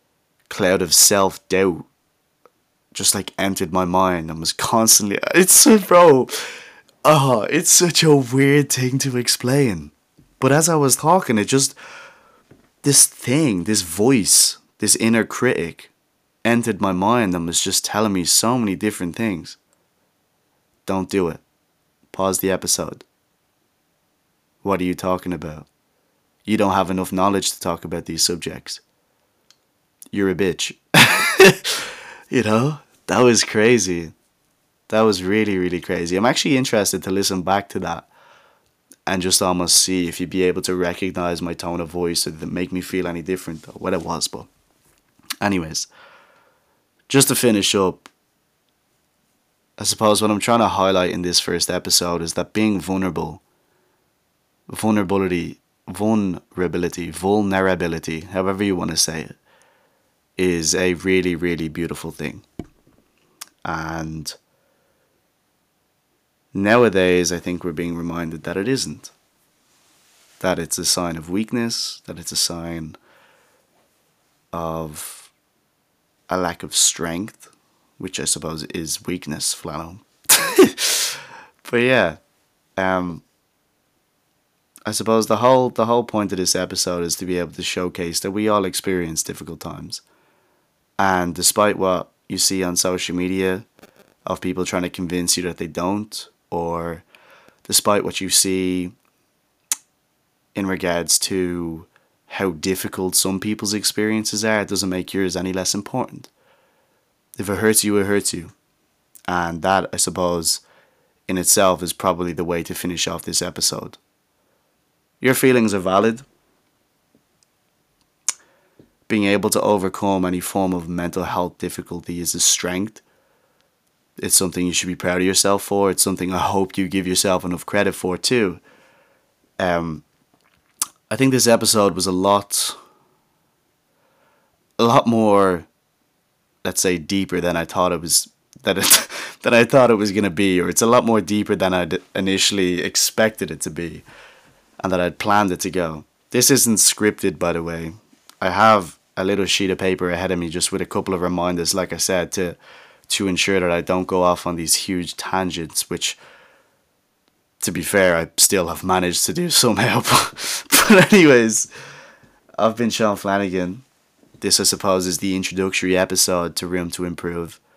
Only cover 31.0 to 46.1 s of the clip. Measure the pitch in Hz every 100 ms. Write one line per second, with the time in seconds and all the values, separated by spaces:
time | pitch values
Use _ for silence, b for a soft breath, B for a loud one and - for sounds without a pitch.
31 | - - - - 381 - B B B B
32 | B B - 135 107 110 139 151 - _
33 | - 95 127 110 - 110 110 120 92 85
34 | 80 - _ _ _ _ _ _ - 110
35 | 110 92 92 107 104 92 90 87 - 87
36 | 85 92 117 - 170 131 131 110 98 92
37 | 98 95 98 92 87 98 - 98 85 82
38 | - b b b b b b _ _ _
39 | - 95 90 - 95 90 87 - - 92
40 | 85 82 85 92 90 90 92 90 87 87
41 | 95 87 87 85 85 82 87 87 80 87
42 | 87 85 87 80 82 87 90 92 87 92
43 | 87 85 82 90 - 80 - - 95 92
44 | 85 82 - - - _ _ _ _ _
45 | _ _ _ - 101 95 80 76 - b
46 | b